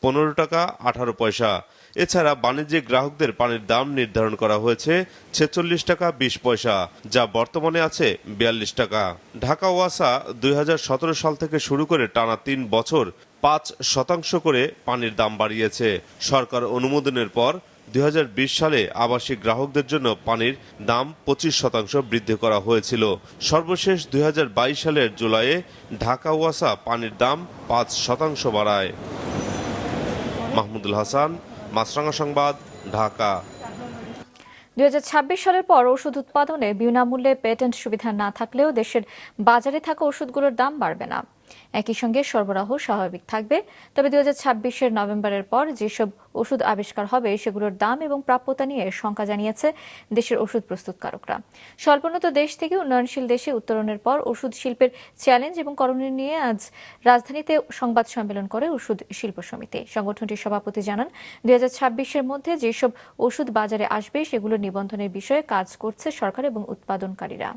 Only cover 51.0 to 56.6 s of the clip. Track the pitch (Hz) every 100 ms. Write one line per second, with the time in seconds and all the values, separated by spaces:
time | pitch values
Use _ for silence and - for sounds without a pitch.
51 | - - - - - - - - 311 285
52 | 330 339 339 277 302 - 320 370 311 254
53 | 247 - 254 247 302 247 - 220 214 208
54 | 240 285 - 226 262 - 262 233 254 254
55 | - - - 247 285 339 285 285 262 262
56 | 269 262 269 320 262 208